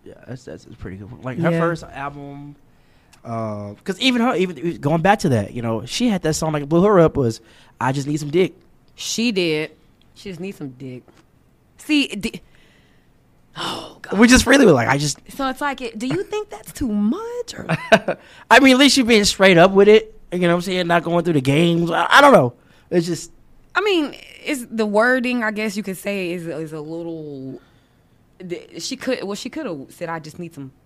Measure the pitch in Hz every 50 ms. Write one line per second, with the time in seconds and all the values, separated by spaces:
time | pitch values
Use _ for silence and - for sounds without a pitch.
0 | _ 95 - - - - 127 131 - - - - - - - - - 95 92 98
1 | 104 98 123 78 101 131 123 - 165 170 165 165 165 170 165 156 160 - - 135
2 | 139 143 147 143 143 143 139 143 143 143 143 _ _ _ _ _ _ _ _ _
3 | _ _ _ _ - 117 117 113 113 107 107 104 104 101 101 - _ 196 185 185
4 | 247 262 247 240 226 254 - 170 185 180 170 - 165 170 160 - 139 143 160 170
5 | 156 196 214 214 - 151 123 107 98 - - 123 113 117 113 110 - - - -
6 | 240 240 202 175 - 156 151 - 165 160 151 147 143 139 165 170 190 214 208 175
7 | 160 156 - 139 127 113 110 - - _ _ _ _ _ _ _ 117 131 135 143
8 | 131 147 151 151 151 147 147 180 185 - - - _ _ _ _ _ _ _ -
9 | - - - 214 233 247 202 185 175 165 151 151 156 - - _ _ _ _ _
10 | _ _ _ - - 202 175 156 185 196 202 - 151 135 123 127 139 127 127 123
11 | - - _ _ _ _ _ _ _ _ _ _ _ _ _ - - - 302 285
12 | 262 - - 202 175 226 - - - _ _ _ _ _ _ _ _ _ _ _
13 | _ _ _ _ _ _ _ _ _ _ _ - - - - - - - - -
14 | - - 190 190 240 226 254 247 - 240 269 294 254 190 147 120 - - 135 143
15 | 147 147 - - _ - - - 269 262 254 - 294 285 269 - 254 - - 214
16 | 247 254 302 370 403 - 415 427 415 - 427 - - - - - 294 226 208 208
17 | 208 214 320 415 453 466 480 494 480 - - - - - 165 - 988 988 220 -
18 | - 185 - - - - - - - _ 220 254 262 269 254 254 285 262 - 269
19 | 240 220 233 208 208 - - - 190 196 180 165 175 196 196 190 202 208 214 220
20 | 220 - - - - - 175 180 180 170 170 180 175 196 180 185 180 175 170 170
21 | 147 175 170 175 165 180 160 143 127 139 139 160 175 170 170 165 170 165 160 165
22 | 170 - - 262 285 285 240 170 131 120 - _ _ _ _ _ _ _ - 180
23 | 165 175 165 156 - - - _ _ _ _ - _ _ - 359 403 427 370 330
24 | 294 208 - - - - - - - - 302 247 233 - 226 220 214 214 202 214
25 | 226 247 254 262 240 254 247 240 220 220 208 208 220 220 185 214 202 190 185 -
26 | - 202 202 196 185 170 175 180 165 165 139 156 160 151 160 156 147 156 165 170
27 | 170 170 165 160 156 147 143 135 131 135 131 - _ _ _ _ _ _ _ _
28 | _ _ _ _ _ _ _ _ 185 170 175 - - - - 170 - - 269 -
29 | - 262 254 - 156 196 208 - - 240 - 311 302 208 165 135 127 - - -
30 | 175 165 165 165 156 156 - - 175 160 - 139 139 131 - _ _